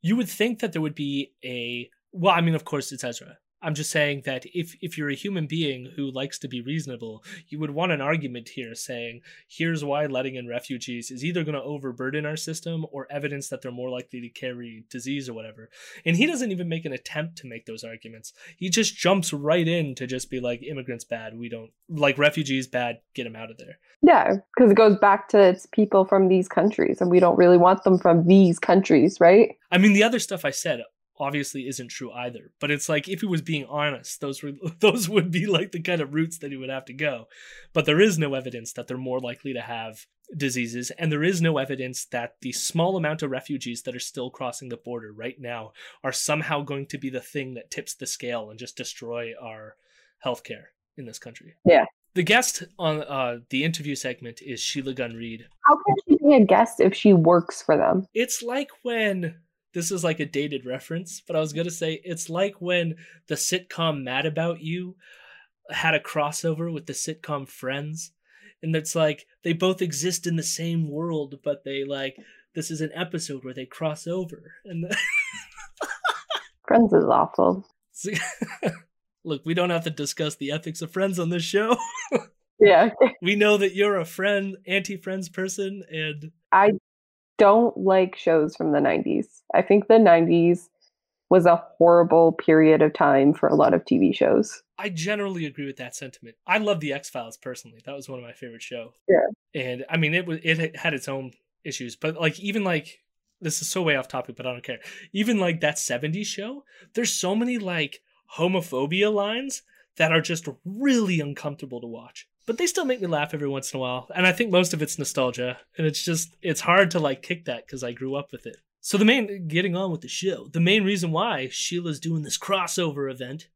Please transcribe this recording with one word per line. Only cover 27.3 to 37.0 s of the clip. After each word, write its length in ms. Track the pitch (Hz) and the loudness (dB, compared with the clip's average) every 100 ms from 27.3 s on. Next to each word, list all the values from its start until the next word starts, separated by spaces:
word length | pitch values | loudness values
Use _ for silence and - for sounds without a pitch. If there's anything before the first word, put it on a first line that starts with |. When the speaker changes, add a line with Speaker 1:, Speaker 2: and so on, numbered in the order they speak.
| - | 8
Speaker 2:
really 200 | 180 180 | 8 10
want 260 | 175 190 | 8 6
them 140 | 190 185 | 4 4
from 280 | 180 170 170 | 6 6 8
these 320 | 190 185 165 | 8 8 4
countries, 600 | - 180 190 151 156 - | 4 4 6 6 6 8
right? 380 | 170 196 233 - _ | 8 10 6 0 _
Speaker 1:
I 60 | 180 | 6
mean, 160 | 208 | 6
the 100 | 202 | 6
other 160 | 220 240 | 4 2
stuff 240 | - 185 | -4 -4
I 60 | 147 | -4
said 320 | - 170 123 - _ _ _ | -4 -4 -4 -6 _ _ _
obviously 480 | 139 143 139 139 127 | -4 -4 -6 -8 -10
isn't 220 | 131 120 | -10 -12
true 240 | - 123 | -14 -12
either, 400 | 113 123 117 - _ | -10 -10 -12 -20 _
but 100 | 143 | -4
it's 200 | 147 - | -2 -2
like, 180 | 151 160 | -2 -2
if 140 | 190 | -6
he 40 | 214 | -2
was 140 | 165 | -4
being 240 | 147 151 131 | -2 -6 -4
honest, 500 | 147 147 127 - - | -4 -4 -4 -12 -10
those 220 | 143 135 | -8 -8
were, 100 | 147 139 | -12 -10
<laughs> 160 | 165 - | -12 2
those 280 | - 240 175 | 2 4 2
would 220 | 208 175 | 0 2
be, 160 | 175 202 | -2 0
like, 260 | 180 - | 0 -2
the 80 | 170 | -6
kind 220 | 165 175 | -4 -2
of 100 | 139 | -2
routes 240 | 151 160 - | -2 -4 -6
that 140 | 143 | -12
he 80 | 135 | -10
would 100 | 131 | -8
have 160 | 135 | -10
to 80 | 131 | -12
go. 340 | 131 | -6